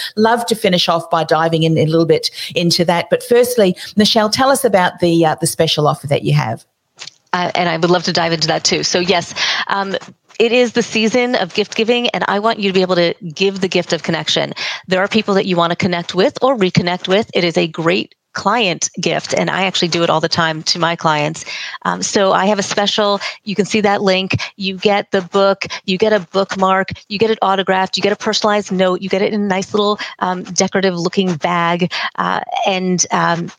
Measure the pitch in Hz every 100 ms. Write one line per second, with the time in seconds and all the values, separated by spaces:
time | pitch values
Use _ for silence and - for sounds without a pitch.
0 | - - 220 233 - 214 208 180 - 170
1 | 160 170 156 156 165 160 160 160 156 165
2 | 165 156 - - - - 175 165 170 170
3 | - - - 240 247 247 196 185 - -
4 | 208 226 214 214 262 269 240 190 180 -
5 | 175 170 165 151 165 - 165 - 147 143
6 | 139 143 - 147 123 117 _ _ _ -
7 | - - _ 180 175 - 175 160 170 175
8 | 170 180 165 165 156 160 - 160 147 185
9 | 180 180 170 - - - - 196 196 190
10 | - - _ - 226 247 247 233 220 226
11 | 220 247 247 247 180 - 202 - 220 240
12 | 240 175 190 202 214 220 202 190 185 180
13 | 170 - 170 147 196 196 185 175 175 165
14 | - 160 156 170 143 - - - - 185
15 | 196 220 208 196 190 170 170 170 180 175
16 | 170 180 240 - 254 262 185 175 175 180
17 | - 190 226 - 175 165 175 160 165 196
18 | - _ _ - 196 226 208 165 - -
19 | 170 156 - - 170 160 190 - 175 170
20 | 170 151 160 - 160 156 160 180 165 170
21 | 165 151 151 165 - - - - 185 180
22 | 185 220 190 180 190 202 190 - 202 -
23 | 208 202 - - - 196 185 214 202 202
24 | 196 185 190 - - - 190 190 208 202
25 | - 196 175 202 196 190 - - - 185
26 | 220 214 170 190 196 190 190 190 190 -
27 | - 202 220 220 196 190 190 190 190 -
28 | 196 208 - 208 214 208 202 185 185 185
29 | 190 190 208 214 202 190 196 208 208 208
30 | - - 185 185 - 175 190 196 190 175
31 | 170 - 185 165 175 175 170 175 175 -
32 | - - 180 - - - 381 185 185 180
33 | - 180 170 170 170